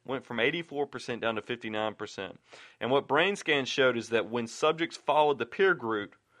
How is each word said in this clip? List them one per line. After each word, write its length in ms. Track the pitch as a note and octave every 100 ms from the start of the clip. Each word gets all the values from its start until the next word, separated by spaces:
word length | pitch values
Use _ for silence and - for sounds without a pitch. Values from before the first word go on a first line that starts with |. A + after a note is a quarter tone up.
| -
went 200 | C3 -
from 140 | A#2
eighty-four 480 | B2+ E3+ E3 C#3+ C#3
percent 340 | B2+ - A#2
down 140 | A2+ A2
to 60 |
fifty-nine 540 | - A#2+ A2 G#2+ A2 G#2
percent. 440 | G#2+ - F#2 - _ - - -
And 120 | A#2
what 180 | C#3 C3+
brain 260 | C#3+ F#3 G3+
scans 320 | - C#3+ B2+
showed 300 | - C3 A#2
is 120 | A2
that 200 | A2+ G2+
when 180 | A#2+ A2+
subjects 480 | - D3+ E3 E3 -
followed 400 | - D3 D3+ C3+
the 80 | A#2
peer 280 | - F#3+
group, 420 | D#3+ A2+ G#2+ G2+ _ _ _